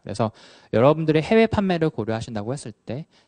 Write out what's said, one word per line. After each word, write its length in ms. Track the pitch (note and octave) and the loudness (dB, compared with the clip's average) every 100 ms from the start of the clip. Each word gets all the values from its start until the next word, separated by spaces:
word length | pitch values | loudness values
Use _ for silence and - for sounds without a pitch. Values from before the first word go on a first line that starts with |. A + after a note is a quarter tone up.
그래서 260 | - G2 A2+ - - - - | -10 -2 -2 -4 -20 -20 -2
여러분들이 480 | A2 C3 D#3 D#3+ D#3 | 4 4 4 2 0
해외 260 | D3+ A3+ A3+ | 4 4 4
판매를 420 | A3 G3 E3+ D#3+ | 2 0 0 -2
고려하신다고 640 | - G#2+ A2+ A2+ A2 G#2 | -2 -4 -6 -6 -8 -8
했을 180 | C#3+ - | -8 -10
때 360 | - - B2 E3 _ | -16 -12 -12 -12 _